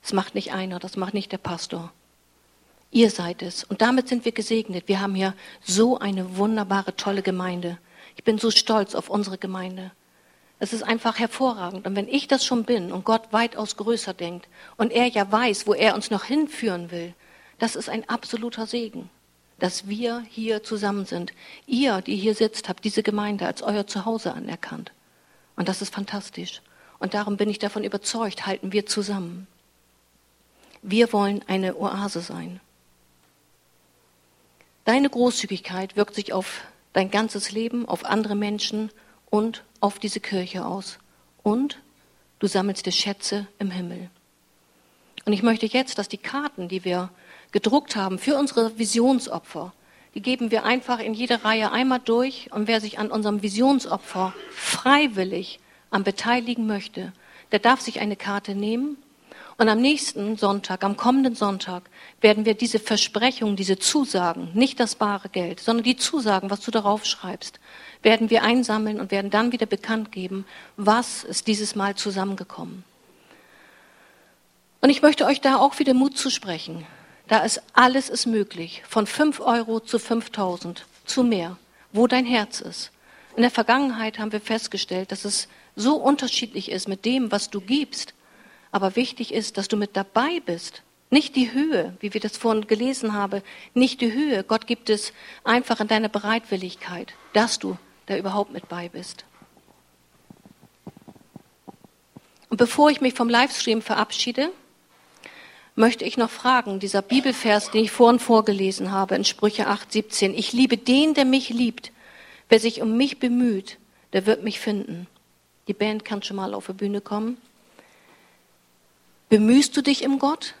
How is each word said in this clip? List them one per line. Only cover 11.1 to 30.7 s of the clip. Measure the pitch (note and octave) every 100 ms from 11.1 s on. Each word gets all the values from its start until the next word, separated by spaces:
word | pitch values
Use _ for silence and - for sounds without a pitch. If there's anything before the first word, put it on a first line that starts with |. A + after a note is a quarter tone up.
| A3
hervorragend. | A#3 - C4 G#3+ F3 F#3+ F#3
Und |
wenn | G3 G#3
ich | C#4 -
das | C4+
schon | - B3
bin | A3 A#3 F3
und | F#3+
Gott | F#3+ A3 A3+
weitaus | G#3+ A#3 - G#3+ -
größer | G#3 A#3 -
denkt | F3+ F3 F3 - - - -
und | A#3
er | A#3 B3
ja | A#3 G3
weiß, | G#3+ B3 G3+ -
wo |
er | G3+ G#3+
uns | G3+ -
noch | G3+
hinführen | - C#4+ D4 - A3+ F3 E3+
will, | F3 E3+ F3 _ - - _
das | A#3 -
ist | -
ein | A3 -
absoluter | A#3 - A#3 A#3 A3+ A3
Segen, | A#3+ A3+ A3 F#3 _ _ _ _ _
dass | F#3 - G3
wir | G#3 A#3+ A#3 A3+
hier | - A3 G#3+
zusammen | G#3+ G#3+ G3+ G3+ F#3+
sind. | F3 F3 - - - -
Ihr, | A#3+ C#4 G3
die | F#3+ G3+
hier | G#3
sitzt, | G#3+ A3 - -
habt | F3+
diese | G#3+ G#3
Gemeinde | G#3+ G#3 G#3 G3+ F#3+
als | -
euer | - G#3 G3+
Zuhause | G3+ G3 A3+ F#3
anerkannt. | - - E3+ - D#3 F3+ _ _ _ _ _ _
Und | - F3+
das | F#3+
ist | G3+
fantastisch. | - G3+ G3+ - - F3+ - _ _ - _
Und | F#3+
darum | G#3 G#3 G3+
bin | G#3
ich | G#3
davon | G3+ G#3
überzeugt, | G3+ G3+ - A#3 A3 - G3
halten | F#3+ F#3+
wir | G3+ G3+
zusammen. | - G3 G3 F3 F3 F#3+ _ _ _ _ _ _ _ _ _ _ _ _